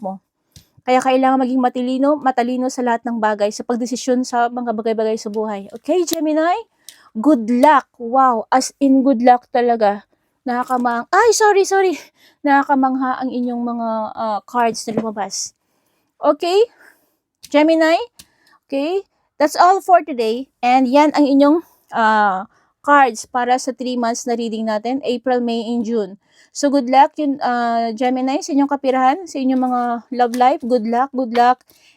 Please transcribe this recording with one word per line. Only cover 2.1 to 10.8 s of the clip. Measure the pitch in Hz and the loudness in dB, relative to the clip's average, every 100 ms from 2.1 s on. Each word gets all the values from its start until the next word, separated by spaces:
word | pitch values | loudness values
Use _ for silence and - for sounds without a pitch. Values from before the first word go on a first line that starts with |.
| 294 | 0
matalino | 269 247 247 254 254 | -2 -2 -2 -2 -4
sa | - | -4
lahat | 247 233 240 | -4 -4 -4
ng | 233 | -4
bagay, | 214 208 208 | -2 -2 -2
sa | - | -4
pagdesisyon | - 240 240 247 - 247 254 | -6 -4 -4 -6 -2 -2 0
sa | 240 240 | -2 -2
mga | 240 240 220 | -2 -6 -4
bagay-bagay | 226 220 220 220 | -4 -2 -2 -4
sa | 220 | -6
buhay. | 214 220 202 196 | -6 -6 -8 -12
Okay, | - - 359 | -14 -2 -2
Gemini? | 330 330 311 302 330 427 440 _ - - _ 220 | 0 -2 -2 0 0 -2 -6 _ -20 -20 _ -2
Good | 247 277 214 | 2 2 2
luck! | 240 294 285 - _ | 2 4 4 0 _
Wow, | 233 262 262 226 - | -2 2 2 2 0
as | 262 - - | -2 -2 -2
in | 277 269 | 2 4
good | 254 233 | 4 4
luck | 247 247 - 247 | 4 4 2 -2
talaga. | 240 233 208 202 - _ _ _ 254 | 0 2 0 -2 -8 _ _ _ -6
Nakakamang-, | 240 247 254 | -6 -2 -2